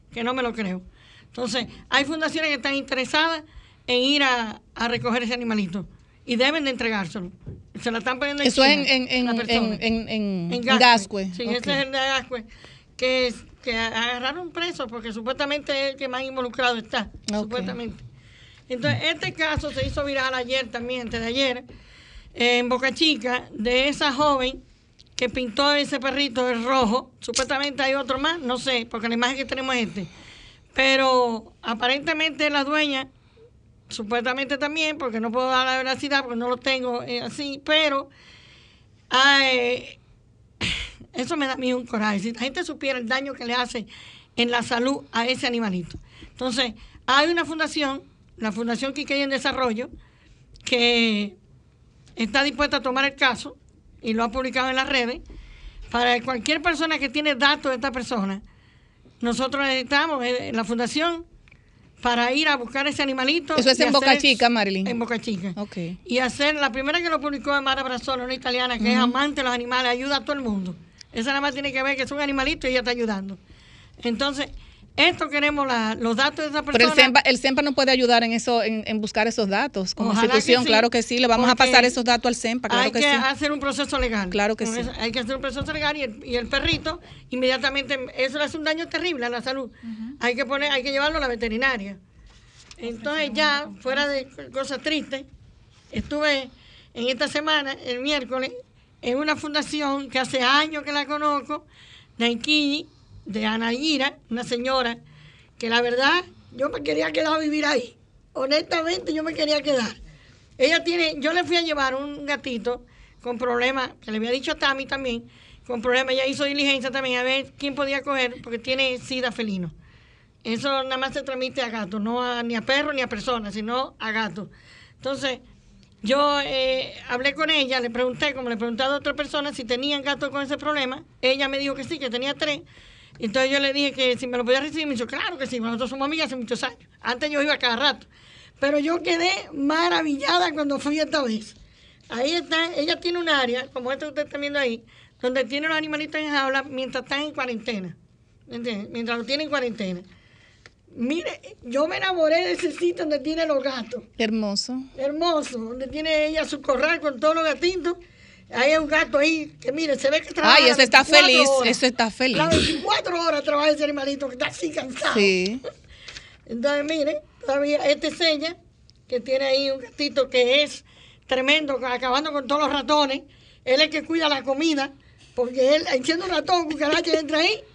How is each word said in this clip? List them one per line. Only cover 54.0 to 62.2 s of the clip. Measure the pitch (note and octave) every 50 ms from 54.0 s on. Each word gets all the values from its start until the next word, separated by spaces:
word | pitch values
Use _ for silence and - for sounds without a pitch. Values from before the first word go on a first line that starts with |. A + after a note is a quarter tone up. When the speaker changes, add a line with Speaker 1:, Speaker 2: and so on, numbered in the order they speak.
Speaker 1:
y | - A#3
lo | A3 A3+ A#3
ha | A#3
publicado | G#3+ C4 C4 B3+ A3+ C4 B3+ C4
en | C4
las | C4 C4 C#4
redes. | C#4 C4 A#3+ A#3 B3 B3 - - - - - - - - - - - - - -
Para | - A#3+ A#3+ B3 A#3+ A#3+
cualquier | A#3+ C4 B3+ A#3+ G3+ - D#4 E4
persona | D4 F4 D#4+ C#4 E4 D#4+ D#4+ C#4
que | C#4 C4+
tiene | A#3+ D4+ D4+ D4+ C#4
datos | A#3 C#4 C#4 D4+ D4 - C#4
de | C4
esta | A#3+ B3 C4+ A#3+
persona, | C4 A#3 - B3+ A3 G3 G3 F#3+ G3+ - - - - - - _ - _ _ _ _ - - _ -
nosotros | A#3 A#3 A#3 A#3+ C4+ C4 - C#4 C#4
necesitamos, | C4+ C4 C4 B3 B3 C#4+ C#4+ D#4 E4 D4+ C4 B3
eh, | B3 B3 B3 - - A3+
la | A3+ A3+
fundación | F3+ A#3 A#3 A#3+ A#3 - D4 D#4+ E4+ E4+ E4 E4+ - - - - - - - _ _ _ _ - - _ -
para | - A#3+ A#3+ A#3